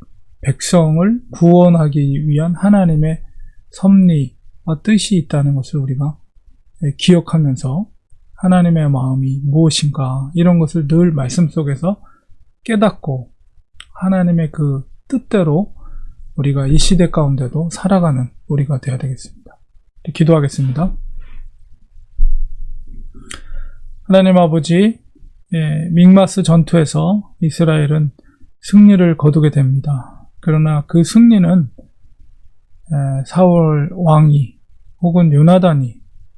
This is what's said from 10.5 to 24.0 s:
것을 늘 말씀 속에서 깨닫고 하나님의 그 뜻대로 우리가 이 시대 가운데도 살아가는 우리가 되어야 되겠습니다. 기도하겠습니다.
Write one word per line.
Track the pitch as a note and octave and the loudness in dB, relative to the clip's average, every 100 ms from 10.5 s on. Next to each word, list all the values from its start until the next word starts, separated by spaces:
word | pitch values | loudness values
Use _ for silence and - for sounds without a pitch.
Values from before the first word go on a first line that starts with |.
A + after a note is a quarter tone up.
| F3 | 2
것을 | D#3 E3+ C#3+ | 0 -2 -2
늘 | D#3+ F3 | 2 2
말씀 | D3+ C3 F3 D#3+ | 0 -4 -2 -2
속에서 | E3 C#3+ C3+ E3 G#3 - _ _ - - _ | -2 -4 -4 -4 -6 -10 _ _ -20 -20 _
깨닫고 | - A3+ G3+ - - C3 A#2 _ _ _ _ - - - | -6 0 0 -2 -6 -8 -10 _ _ _ _ -20 -20 -8
하나님의 | F#3 F#3+ F3 E3 D#3 | -2 0 0 0 -2
그 | D#3 D3 C3+ - - - | -4 -4 -4 -8 -18 -10
뜻대로 | B3+ - G#3+ D#3+ D3+ G#3+ - - - - - - - | -8 -4 -2 0 -2 -4 -10 -16 -14 -14 -16 -12 -6
우리가 | C#3 C#3 C3+ | -4 -2 0
이 | D3+ | 2
시대 | - F3 E3+ | 4 2 2
가운데도 | - C#3+ C3+ B2 D3 E3 | 0 -2 -2 -4 -6 -6
살아가는 | - F#3 G3 E3+ C3 B2+ - - | -6 -2 0 0 -2 -6 -10 -6
우리가 | C#3+ C#3 C3 | -4 -4 -6
되어야 | - B2+ | -6 -8
되겠습니다. | C3 B2+ - - - - _ _ _ _ - | -8 -10 -14 -20 -20 -20 _ _ _ _ -8
기도하겠습니다. | - D#3+ E3 C#3 - C3 C3 F#3 - - - - - - - - - _ - - - - - - - - - - - - B2 - - - - - - - - | 0 2 2 0 -4 -4 -4 -4 -6 -10 -12 -12 -14 -16 -20 -20 -20 _ -20 -12 2 4 4 0 -4 -8 -10 -12 -14 -16 -18 -18 -16 -12 -12 -12 -14 -18 -12